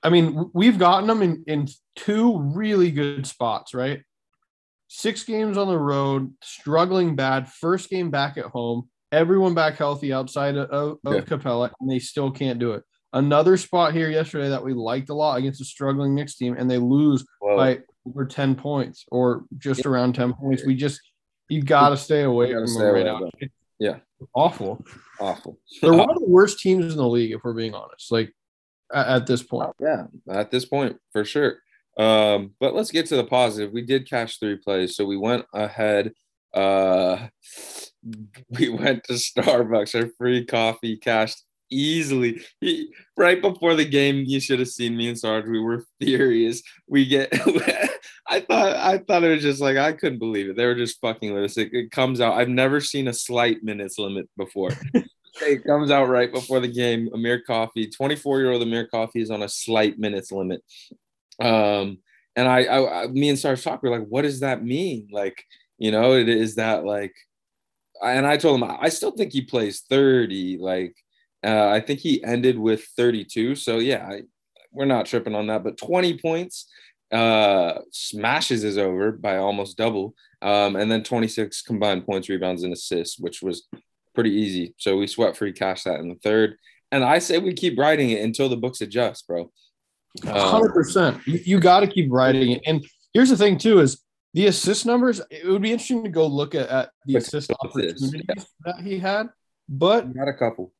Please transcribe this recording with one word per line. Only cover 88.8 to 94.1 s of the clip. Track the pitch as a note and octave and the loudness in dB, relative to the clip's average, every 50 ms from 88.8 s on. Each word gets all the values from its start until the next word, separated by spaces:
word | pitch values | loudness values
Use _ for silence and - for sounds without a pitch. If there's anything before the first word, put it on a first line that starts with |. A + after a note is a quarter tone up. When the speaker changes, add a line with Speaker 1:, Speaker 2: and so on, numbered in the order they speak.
Speaker 2:
adjust, | A2 G2+ G2+ A#2+ A#2+ G#2 F2+ - - | -10 -6 -2 -2 -2 -2 -4 -8 -10
bro. | _ F2 E2+ E2+ - _ _ _ _ _ _ _ _ _ _ _ _ _ - - - | _ -6 -6 -6 -8 _ _ _ _ _ _ _ _ _ _ _ _ _ -14 -10 -4
Um, | G#2+ | 0
Speaker 1:
Hundred | G2+ G2 F#2+ - A3 A3+ G#3+ - | 2 2 4 6 6 4 4 4
percent. | F3 D#3 - - F#3+ F3 D3+ - - - | 4 2 2 2 2 4 4 2 -2 -4
You, | - D#3+ E3+ - | -4 -4 -2 0
you | F3+ F#3+ G3 | 2 2 6
gotta | E3+ F#3 F3+ F#3+ G3+ G3 | 8 8 8 8 6 4
keep | G3+ F#3+ E3 C3+ | 2 0 0 2
riding | B2 B2+ C3 C3 C3 C3 C3 A#2+ | 4 4 6 6 6 4 4 2
it. | B2 - - | 2 0 0
And | D3+ D#3+ D3+ C#3 - _ _ _ _ _ | 0 0 0 -2 -6 _ _ _ _ _
here's | G#3+ B3+ B3+ | 4 6 6
the | C4 F3+ | 6 6
thing, | G3+ G#3 F#3+ D3+ | 6 4 4 4
too, | - A3+ A3 F#3+ | 4 6 8 8
is | D3+ C3 C3 - _ _ | 8 6 2 -2 _ _